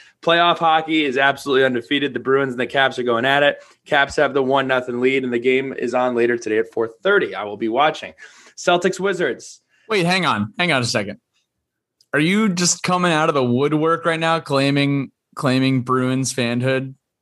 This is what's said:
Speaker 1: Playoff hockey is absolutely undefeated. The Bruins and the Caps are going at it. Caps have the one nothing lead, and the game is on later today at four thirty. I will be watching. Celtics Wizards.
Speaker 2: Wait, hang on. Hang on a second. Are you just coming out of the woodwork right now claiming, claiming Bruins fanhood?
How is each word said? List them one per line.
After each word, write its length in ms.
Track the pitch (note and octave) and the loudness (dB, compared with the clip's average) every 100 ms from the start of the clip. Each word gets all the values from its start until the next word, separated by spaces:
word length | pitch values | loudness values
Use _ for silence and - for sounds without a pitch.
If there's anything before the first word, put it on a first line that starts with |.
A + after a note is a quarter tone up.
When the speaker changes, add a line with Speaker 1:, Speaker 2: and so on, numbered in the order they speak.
| - _ | -20 _
Speaker 1:
Playoff 360 | - E3+ F3 E3+ | 2 4 4 2
hockey 460 | E3 D#3+ D#3 D#3+ | 2 2 2 -2
is 140 | D3 B2+ | 0 2
absolutely 460 | C#3 C#3 D3 C3+ | 2 0 0 2
undefeated. 500 | C3 B2 - C#3+ C#3+ | 2 0 -2 0 0
The 60 | B2+ | -2
Bruins 320 | B2+ C3+ C3+ | 0 0 0
and 80 | B2 | -4
the 80 | A#2+ | -2
Caps 320 | C#3 C3+ B2+ | 0 0 0
are 20 | |
going 220 | A#2+ A2+ | -2 0
at 180 | B2+ C#3+ | 2 2
it. 220 | C#3+ - - _ | 2 0 -8 _
Caps 300 | - D3 C#3 | 0 0 2
have 180 | - C#3 | 0 0
the 120 | C#3 | 0
one 240 | B2+ C3+ C3 | 0 0 0
nothing 320 | C3 B2+ A#2+ | -2 -2 -2
lead, 240 | B2+ C3+ | 0 0
and 80 | B2+ | -2
the 80 | A#2+ | -2
game 320 | B2 C3 C3+ | 0 0 -2
is 200 | - A#2+ | -6 -4
on 220 | B2 B2+ | -2 0
later 240 | A#2+ A#2+ A#2+ | 0 0 0
today 200 | G#2+ G#2+ | -2 -2
at 140 | A2+ | -2
four 140 | - A2+ - | -4 -6 -4
thirty. 320 | F#3+ G3+ A2+ | 0 2 0
I 80 | F#2 | -6
will 140 | G#2 G#2 | -10 -6
be 120 | A2+ | -2
watching. 460 | A#2+ D3+ - F2+ - - - - - | 2 0 0 -12 -18 -20 -20 -20 -6
Celtics 440 | - F3 F#3 F#3 | 0 0 0 -2
Wizards. 600 | G3 F3+ D3+ G#2+ - - _ _ - | -4 -2 -4 -4 -12 -20 _ _ -4
Speaker 2:
Wait, 180 | G#3+ E3+ | -2 0
hang 180 | F#3 | 0
on. 300 | D#3 G#2+ G#2 - | 0 0 -2 -2
Hang 140 | F3 | 0
on 120 | C#3 | 0
a 40 | A#2 | 0
second. 320 | A2+ G2+ G#2 _ _ _ _ _ _ _ _ _ | -2 -4 -10 _ _ _ _ _ _ _ _ _
Are 80 | C#3+ | 0
you 280 | D#3+ G3+ A3 | 0 2 0
just 360 | F3 F3 - | 0 -2 -2
coming 260 | - F3+ F3+ | -2 0 2
out 180 | D#3 D#3+ | 2 2
of 60 | |
the 80 | D3 | 2
woodwork 640 | B2 B2 C#3+ D3+ D#3+ E3 | 2 2 0 0 0 0
right 160 | E3+ D#3+ | 0 0
now 180 | E3 E3 | 0 0
claiming, 720 | - C#3 C#3 C#3+ C#3+ C#3 C3 _ _ | 0 0 2 2 2 0 -4 _ _
claiming 460 | - C#3 B2+ C3+ C3 | -4 0 2 2 0
Bruins 500 | B2 B2+ B2+ C3 B2+ | 0 0 0 -2 -4
fanhood? 600 | - A#2+ A#2+ B2+ C3 C3+ C3+ _ _ | -4 -2 -2 -2 -2 -4 -12 _ _